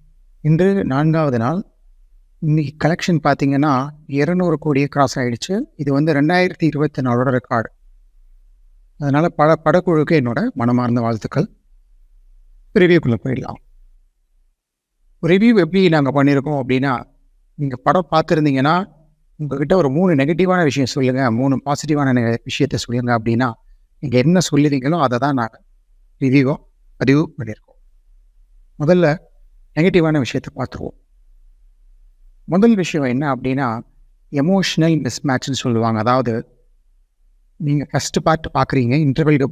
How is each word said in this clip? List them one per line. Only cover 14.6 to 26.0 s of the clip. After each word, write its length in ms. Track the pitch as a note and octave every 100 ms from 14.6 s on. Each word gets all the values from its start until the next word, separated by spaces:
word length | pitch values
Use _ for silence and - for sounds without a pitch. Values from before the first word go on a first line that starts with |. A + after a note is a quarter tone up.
| _ _ _ _ _ _
ரிவ்யூ 340 | D#3+ F#3+ A3+ A3+
எப்படி 320 | D#3+ F#3 F#3
நாங்க 360 | D#3+ C#3 B2+
பண்ணியிருக்கோம் 380 | C#3 C#3 C3+ D3 B2+
அப்படின்னா, 380 | C3 C#3 B2+ - _ _ _ _
நீங்க 220 | - C#3+ B2
படம் 320 | - E3 E3+
பார்த்திருந்தீங்கன்னா, 880 | D#3+ D#3 E3 D3+ C3+ C#3 E3+ G3 _ _ _ _ -
உங்ககிட்ட 400 | D3+ C3+ C#3 F#3+
ஒரு 140 | D3
மூணு 240 | C3+ F#3+
நெகட்டிவான 480 | D3 C#3 E3 F#3 F#3
விஷயம் 260 | D#3+ B2+ C3
சொல்லுங்க, 420 | - B2+ B2+ C3
மூணு 320 | A2+ C3+ C3
பாசிட்டிவான 480 | - C#3+ D3 D3 C#3
நெ-, 260 | B2 A#2 A#2 -
விஷயத்த 260 | - C#3
சொல்லுங்க 440 | A2+ - A#2+ A#2+ A#2+
அப்படின்னா, 340 | A2 A#2 B2+ A2+ _ - _ _
நீங்க 200 | C#3+ B2
என்ன 200 | C3+ F3+ D#3
சொல்லுவீங்களோ 500 | C#3+ D3 C#3 B2+ F3
அதை 180 | C3+ A#2+
தான் 160 | C#3+
நாங்க 280 | C#3 A2+ - _ _ _ _